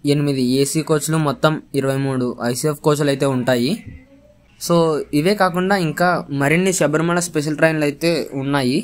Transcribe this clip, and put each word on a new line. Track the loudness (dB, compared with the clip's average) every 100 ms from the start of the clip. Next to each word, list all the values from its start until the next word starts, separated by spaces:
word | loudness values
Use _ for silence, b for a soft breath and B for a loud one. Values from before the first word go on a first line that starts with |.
| 2
ఎనిమిది | 0 0 0 0 2
ఏసీ | 0 0 0
కోచ్లు, | -2 0 0 0
మొత్తం | 0 0 0 -4 -4
ఇరవై | -2 -2 -2
మూడు | -2 -2 -2 -4
ఐసీఎఫ్ | -2 -2 -2 0
కోచ్లు | 0 0
అయితే | 0 0 0
ఉంటాయి. | 0 2 0 -2 -8 -18 -20 -20 -20 _ _ _ 0
So, | 2 2 0 -2 0
ఇవే | 0 2
కాకుండా | 0 0 0 0 0
ఇంకా | 0 0 0 -4 -2
మరిన్ని | 2 2 2 2
శబరిమల | 0 2 0 0 -2
స్పెషల్ | -4 -2 0
ట్రైన్లు | 0 2 -2
అయితే | 0 -2 -2 -4 -6
ఉన్నాయి. | -2 0 0 -2